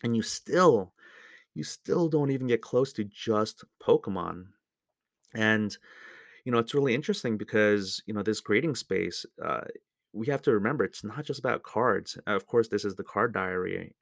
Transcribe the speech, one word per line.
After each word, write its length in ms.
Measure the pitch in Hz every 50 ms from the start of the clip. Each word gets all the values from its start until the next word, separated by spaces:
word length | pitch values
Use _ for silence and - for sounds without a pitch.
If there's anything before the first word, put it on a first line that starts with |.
| -
and 100 | 117 117
you 100 | 113 104
still, 680 | - - - - - 135 170 185 170 131 104 92 90 _ _ - - - - - - - - _ _ -
you 100 | 151 147
still 460 | - - - - - - 180 170 160
don't 220 | 151 151 143 139
even 160 | 135 131 131
get 140 | 123 120 113
close 300 | - - - 123 135 135 -
to 120 | - 104
just 580 | 101 - - - 113 107 107 110 110 - - - - _ -
Pokemon. 640 | - - 120 156 - 113 95 90 85 85 85 87 92 98 _ _ _ _ _ _ _ _ _ _ _ _ _ _ _ _ -
And, 440 | 113 110 110 110 107 107 101 - - _ - - - - - - - - - - - -
you 80 | 131
know, 60 | 120
it's 160 | 117 113 - -
really 200 | 143 139 135 113
interesting 440 | 135 156 - 202 - - 123 110
because, 640 | 101 107 - - 107 104 104 104 104 98 92 - - -
you 60 | - 107
know, 100 | 104 98
this 180 | 107 107 -
grading 340 | - - 104 110 151 165 131
space, 500 | - - - 95 92 92 90 - - - - _ -
uh, 200 | - 78 69 57 - - - - _ _ _ _ _ _ -
we 140 | 104 110
have 140 | 135 139 131 -
to 100 | 147 120
remember 300 | 104 98 113 147 135 98
it's 200 | - - - -
not 200 | 107 107 139 151
just 160 | - 139 127
about 240 | 123 127 110 - -
cards. 540 | - - 107 123 123 101 92 - - - - -
Uh, 80 | - 104
of 100 | 98 -
course, 200 | - - 120 113
this 180 | - - 104 -
is 100 | 101 92
the 80 | 92 98
card 300 | - - 104 107 120 101
diary, 640 | 101 95 92 92 92 92 92 92 92 90 - - -